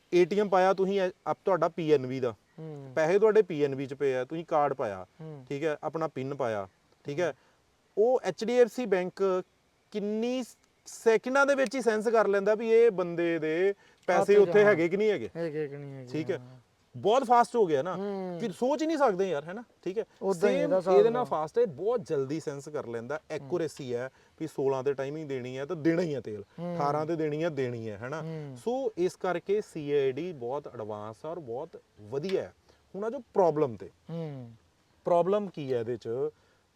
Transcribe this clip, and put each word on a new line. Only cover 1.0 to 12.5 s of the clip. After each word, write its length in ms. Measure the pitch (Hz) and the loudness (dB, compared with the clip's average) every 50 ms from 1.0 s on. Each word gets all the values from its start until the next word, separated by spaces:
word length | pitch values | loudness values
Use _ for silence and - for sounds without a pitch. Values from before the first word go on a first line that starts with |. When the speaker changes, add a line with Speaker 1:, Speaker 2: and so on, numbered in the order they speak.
Speaker 1:
ਐ-, 80 | 185 180 | 0 -2
ਅਪ-, 300 | - - _ 151 151 - _ | -4 -6 _ -6 -6 -2 _
ਤੁਹਾਡਾ 240 | - 190 165 156 175 | 0 2 2 2 0
ਪੀ 240 | 165 - 165 151 151 | 0 -2 2 2 4
ਐਨ 140 | 143 127 | 2 2
ਬੀ 140 | 127 131 135 | 0 -4 -2
ਦਾ, 140 | 127 123 107 - _ _ _ - | -2 -4 -4 -6 _ _ _ -16
Speaker 2:
ਹੂੰ। 340 | 160 160 151 143 139 135 127 | -16 -14 -14 -14 -16 -6 -2
Speaker 1:
ਪੈਸੇ 240 | 156 156 156 180 202 | 0 2 2 4 4
ਤੁਹਾਡੇ 240 | 202 220 208 220 208 | 4 6 6 4 4
ਪੀ 220 | - 180 147 147 | 2 0 0 0
ਐਨ 100 | 143 135 | 0 0
ਬੀ 120 | 131 143 | -4 -6
'ਚ 80 | 127 139 | -8 -6
ਪਏ 200 | 135 147 139 127 | -2 -2 0 0
ਆ, 100 | 127 127 | 0 -2
ਤੁਸੀਂ 200 | 123 156 165 170 | -4 -6 -10 -6
ਕਾਰਡ 300 | - 170 151 147 143 139 | -2 0 0 2 0 0
ਪਾਇਆ, 320 | - 139 110 98 92 92 - _ - | -2 -4 -6 -6 -8 -12 -16 _ -18
Speaker 2:
ਹੂੰ। 260 | 160 160 151 143 127 131 | -16 -16 -16 -16 -12 -10
Speaker 1:
ਠੀਕ 160 | 143 139 156 | -8 -4 -2
ਹੈ, 120 | 160 151 - - | -4 -4 -4 -6
ਆਪਣਾ 260 | 156 143 165 160 156 | -8 -6 -4 -6 -4
ਪਿੰਨ 260 | - 139 127 135 143 | -4 -6 -8 -6 -4
ਪਾਇਆ, 340 | 135 135 117 110 104 98 95 _ _ _ _ _ _ _ | -4 -2 -2 -2 -4 -6 -8 _ _ _ _ _ _ _
ਠੀਕ 160 | - 143 143 | -8 -4 -4
ਹੈ, 60 | 175 | -4
Speaker 2:
ਹੂੰ। 80 | 160 135 - _ _ _ _ _ _ _ _ _ _ _ - | -4 -4 -8 _ _ _ _ _ _ _ _ _ _ _ 2
Speaker 1:
ਉਹ 220 | 208 240 262 240 - | 2 4 2 2 0
ਐਚ 200 | 190 180 - 233 | -4 -6 -4 -4
ਡੀ 140 | 214 240 247 | 0 4 4
ਐਫ 100 | 247 220 | 4 4
ਸੀ 180 | - - 247 | 2 -2 -2
ਬੈਂਕ 560 | 208 196 185 180 185 - - 196 196 180 185 185 - _ _ _ _ _ _ _ _ | 0 0 0 0 -2 -2 -2 0 0 0 0 -2 -6 _ _ _ _ _ _ _ _
ਕਿੰਨੀ 540 | - 214 196 208 214 220 226 240 254 262 240 - - _ _ _ _ _ _ | -8 -6 -4 -4 -2 -2 -2 -2 -2 -4 -6 -8 -12 _ _ _ _ _ _
ਸੈਕਿੰਡਾਂ 600 | - - - - 226 226 208 - 247 262 277 277 | -20 -20 0 4 4 4 4 2 2 2 4 4
ਦੇ 80 | 269 285 | 4 4
ਵਿੱਚ 200 | 262 269 220 269 | 2 2 0 0
ਹੀ 80 | 269 226 | 0 0
ਸੈਂਸ 260 | 233 214 214 202 240 | 0 0 2 2 2
ਕਰ 200 | 220 226 208 196 | 4 4 4 4
ਲੈਂਦਾ 260 | 196 202 196 202 | 2 2 4 2